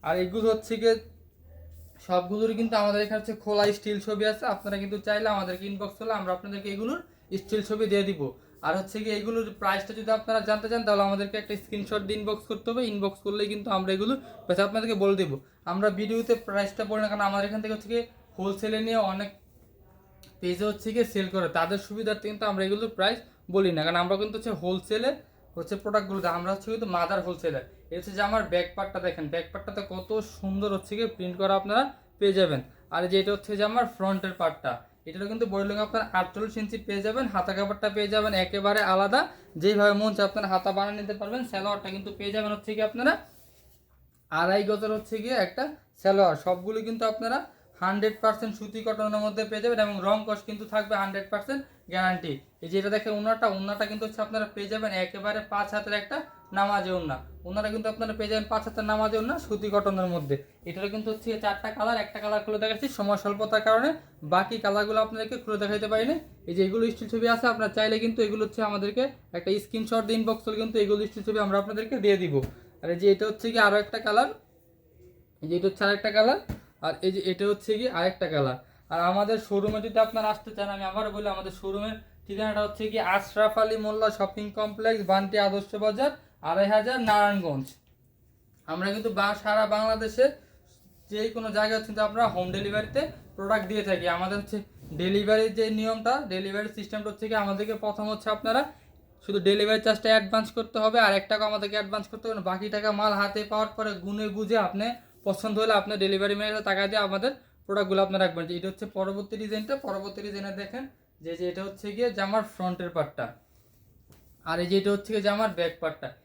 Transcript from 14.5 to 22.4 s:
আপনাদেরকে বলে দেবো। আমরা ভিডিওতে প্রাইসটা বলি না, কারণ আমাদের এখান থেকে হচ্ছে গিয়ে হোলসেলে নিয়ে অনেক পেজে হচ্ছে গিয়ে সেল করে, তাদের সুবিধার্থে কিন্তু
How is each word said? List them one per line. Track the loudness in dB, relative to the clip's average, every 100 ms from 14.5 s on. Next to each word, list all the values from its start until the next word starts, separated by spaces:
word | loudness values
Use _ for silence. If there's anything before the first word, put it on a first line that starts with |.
| 2 2
আপনাদেরকে | 2 0 2
বলে | 4 4
দেবো। | 0 -2 -10 _ -6
আমরা | 2 2 2
ভিডিওতে | -2 -2 2 0 0
প্রাইসটা | -2 -2 -4 -4
বলি | 0
না, | 0
কারণ | 0 0
আমাদের | 2 -2
এখান | -2
থেকে | -4 -6
হচ্ছে | -2
গিয়ে | -4 -4 -10 _ -6
হোলসেলে | -4 -2 -2 -2 0
নিয়ে | 2 2
অনেক | 0 -6 -10 _ _ -20 _ -20 -20 _ -20 -20 -8
পেজে | -4 -2 -2
হচ্ছে | -2 -4 0
গিয়ে | 2
সেল | 0 -2
করে, | 0 0 2
তাদের | 0 0 -4
সুবিধার্থে | -4 -2 -2 -4
কিন্তু | -4